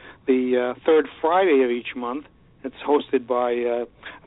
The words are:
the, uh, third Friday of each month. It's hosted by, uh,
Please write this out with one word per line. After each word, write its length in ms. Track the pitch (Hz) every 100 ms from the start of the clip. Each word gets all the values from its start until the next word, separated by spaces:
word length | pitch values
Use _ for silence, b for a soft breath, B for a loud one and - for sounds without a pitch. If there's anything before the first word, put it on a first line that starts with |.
| B B -
the, 460 | 127 127 123 123 123
uh, 40 | -
third 220 | 156 139 -
Friday 420 | 160 180 190 139
of 60 | 127
each 260 | 120 113 -
month. 300 | 120 139 - _ _ _
It's 120 | 131 - -
hosted 400 | 143 - 135 117
by, 300 | 123 123 120
uh, 300 | 120 120 117 _ B B